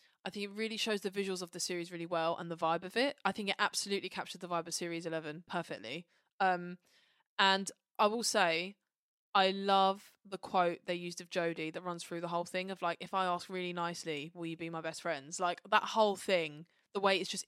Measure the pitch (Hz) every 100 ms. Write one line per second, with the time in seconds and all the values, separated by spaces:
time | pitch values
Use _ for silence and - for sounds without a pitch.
0 | _ _ 196 208 202 202 220 214 226 208
1 | 196 196 196 185 175 180 - 175 170 175
2 | 170 170 165 165 170 165 165 170 185 226
3 | 277 - 202 196 196 - 208 - 202 202
4 | 190 - 180 180 180 175 165 - 175 170
5 | 170 160 156 156 - 180 165 117 110 147
6 | 175 _ _ - 190 180 175 180 _ _
7 | _ _ _ - 196 190 196 - _ -
8 | 208 226 220 220 180 165 180 202 _ _
9 | _ _ _ 202 190 196 196 196 190 196
10 | - _ 196 196 - 190 175 175 - 175
11 | 175 170 175 185 170 165 160 175 180 170
12 | - 170 170 170 175 185 185 190 175 170
13 | 175 190 185 175 - 185 180 175 170 170
14 | 165 151 151 175 170 160 165 165 160 160
15 | 175 147 139 175 180 175 - 214 - -
16 | 214 196 - 185 156 147 170 _ _ 202
17 | 196 196 190 196